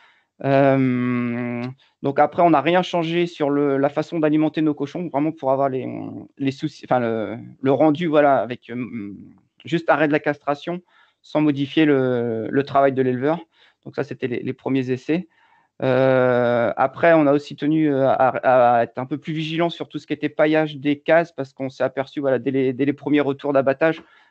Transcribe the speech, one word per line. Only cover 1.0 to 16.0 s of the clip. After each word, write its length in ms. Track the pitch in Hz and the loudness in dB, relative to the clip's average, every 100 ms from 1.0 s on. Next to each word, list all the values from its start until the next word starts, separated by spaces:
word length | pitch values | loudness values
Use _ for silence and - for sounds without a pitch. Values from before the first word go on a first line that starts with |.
| 123 123 120 120 120 120 120 131 _ _ | -2 -2 -2 -4 -6 -6 -10 -12 _ _
donc 160 | 139 135 | -2 2
après, 240 | 147 - | 2 4
on 80 | 170 | 4
n'a 100 | 151 | 4
rien 220 | 139 180 | 2 0
changé 440 | 175 175 160 170 170 | 0 -2 -2 -2 -2
sur 220 | - 143 | -2 -2
le, 300 | 143 143 135 | 0 0 2
la 100 | 143 | 0
façon 300 | 151 151 170 | -2 -4 -2
d'alimenter 420 | 156 156 156 156 | 0 2 0 0
nos 140 | 156 | -2
cochons, 340 | 147 143 170 170 | -2 -6 -8 -6
vraiment 240 | 135 151 | -2 -2
pour 180 | - 131 | -2 -2
avoir 200 | 135 139 | 0 0
les, 180 | 131 120 117 110 110 104 - | -2 -6 -10 -10 -14 -16 -6
les 140 | 139 | -4
soucis, 340 | 135 151 - | -4 -8 -8
enfin, 160 | - 127 | -2 0
le, 380 | 117 113 101 117 120 - | 0 -2 -6 -10 -14 -4
le 140 | 131 | 0
rendu, 340 | 135 160 151 175 | 4 4 2 0
voilà, 300 | 151 143 131 | 4 4 2
avec, 320 | 110 123 - | 0 -8 -10
euh, 460 | 120 123 117 101 95 95 _ _ _ | -10 -8 -10 -12 -14 -20 _ _ _
juste 240 | 120 165 165 | -6 -2 0
arrêt 200 | 143 151 | 2 2
de 40 | |
la 80 | 147 | 0
castration, 600 | 151 147 - 143 - 175 - _ _ _ - | -2 -4 -4 -6 -6 -10 -12 _ _ _ -6
sans 140 | 151 | 0
modifier 440 | 151 139 139 160 | 0 0 0 2
le, 600 | 151 135 127 123 120 113 110 | 4 4 2 0 -2 -4 -2
le 140 | 131 | -2
travail 300 | 139 135 139 | 0 2 2
de 100 | 131 | 2
l'éleveur. 380 | 131 123 139 170 - _ _ _ | 0 0 -2 -2 -6 _ _ _
Donc 120 | 135 - | -10 -8
ça, 80 | |
c'était 240 | 135 143 123 | -8 -8 -6
les, 140 | 120 | -6
les 80 | 127 | -8
premiers 380 | 127 127 135 127 | -6 -4 -2 -2
essais. 340 | 127 - 165 - _ _ _ _ - | -4 -2 -4 -4 _ _ _ _ -6
Euh, 880 | 131 127 | 0 2